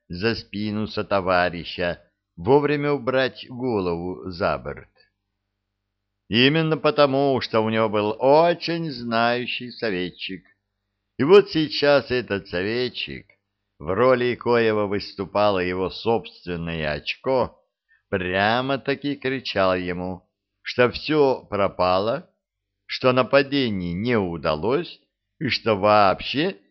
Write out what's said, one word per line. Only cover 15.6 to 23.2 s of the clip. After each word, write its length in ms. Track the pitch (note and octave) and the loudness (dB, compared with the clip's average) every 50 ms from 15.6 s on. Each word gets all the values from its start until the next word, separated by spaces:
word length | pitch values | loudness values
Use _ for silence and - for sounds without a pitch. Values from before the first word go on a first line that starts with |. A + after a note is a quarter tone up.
| F2+ F2+ F2+ F#2 F#2+ E2+ | 0 -2 -2 -2 -4 -4
собственное 1040 | - - - A2+ A#2 G#2+ E2+ - - - - F2 F2 E2+ E2 E2+ E2 D#2+ D2+ D2+ D2 | -6 -4 -2 0 0 0 -2 -6 -14 -16 -10 -8 -8 -6 -6 -6 -6 -4 -4 -4 -4
очко, 640 | D2 - - - - - - C3+ B2+ A2+ E2 - _ _ _ _ _ _ _ _ _ _ _ | -4 -6 -8 -10 -6 -4 -2 0 0 -2 -2 -6 _ _ _ _ _ _ _ _ _ _ _
прямо-таки 1080 | G#2 F#2+ F2+ F2+ F2+ F#2+ G2+ G#2+ A2+ B2 B2+ C3+ C#3 A#2+ - - C#3 - - C#3+ C#3 | -4 -4 -2 -2 0 0 2 2 2 0 0 -2 -4 -4 -4 -4 -6 -4 -4 -6 -6
кричал 600 | C#3 - C3 C3+ C3 A#2+ - - G2 F#2+ F#2 F#2 | -6 -4 -4 -6 -4 -6 -4 -2 0 2 2 2
ему, 520 | F#2 F2+ F2 F2 F2+ F2+ F#2 F#2 F2 - _ _ _ _ _ _ _ - | 0 -2 -4 -4 -4 -6 -6 -8 -10 -14 _ _ _ _ _ _ _ -14
что 280 | - - - B2 A#2+ | -6 0 2 2 2
все 560 | - - - - D#3 D3+ C#3+ C3+ B2 E2+ - - | 2 -2 -4 -2 2 2 4 2 2 0 -4 -6
пропало, 840 | G#2 G2 G2 F#2 - - F2+ F2+ F2+ F#2+ G2+ A2+ B2+ E3 - _ _ _ _ _ _ _ _ _ _ _ _ | -2 -2 0 0 0 0 0 2 2 2 0 -2 -4 -6 -8 _ _ _ _ _ _ _ _ _ _ _ _
что 260 | - - - - B2+ B2 | -12 -8 0 2 2 4
нападение 800 | B2 | 4